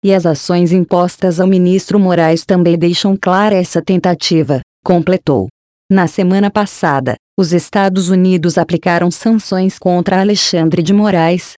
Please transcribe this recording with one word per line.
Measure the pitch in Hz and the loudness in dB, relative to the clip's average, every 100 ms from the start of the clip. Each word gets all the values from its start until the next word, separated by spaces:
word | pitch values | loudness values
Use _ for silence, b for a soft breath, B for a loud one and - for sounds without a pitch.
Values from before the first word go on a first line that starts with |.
| 196 | 2
E | |
as | 196 170 | 2 0
ações | 151 - 175 175 | -2 -2 0 2
impostas | 185 175 175 180 - 185 170 | 2 2 0 0 -2 -2 0
ao | 190 | 2
ministro | 190 180 190 - 208 | 2 2 0 0 0
Moraes | 185 175 160 165 - | 2 2 2 0 0
também | 185 175 165 | 0 2 2
deixam | 170 175 202 196 | 0 0 -2 -2
clara | - 185 208 196 | 0 0 2 0
essa | 180 175 | -2 -4
tentativa", | - 185 180 175 - 165 135 139 - _ - | -2 0 0 -2 0 0 0 -2 -4 _ 0
completou. | 175 156 143 - 135 98 _ _ _ _ | 0 2 -2 0 -2 -2 _ _ _ _
Na | 196 170 | 0 0
semana | - 185 190 202 | 0 0 2 0
passada, | 208 202 - 170 139 131 113 _ - | 0 -4 -2 -2 0 -2 -6 _ -4
os | 180 | 0
Estados | 175 - 208 196 185 175 | 0 -2 -2 0 0 0
Unidos | 185 185 185 170 165 | 2 2 2 0 0
aplicaram | 165 170 180 170 175 | -2 -2 0 0 0
sanções | - 226 226 - 190 190 - | -2 0 -2 -2 -2 -2 -2
contra | 185 180 175 185 | -2 0 0 0
Alexandre | 196 208 - 175 160 175 | 0 0 -2 0 0 0
de | 160 | 0
Moraes | 202 214 185 165 180 - - | 2 2 2 0 0 -6 -14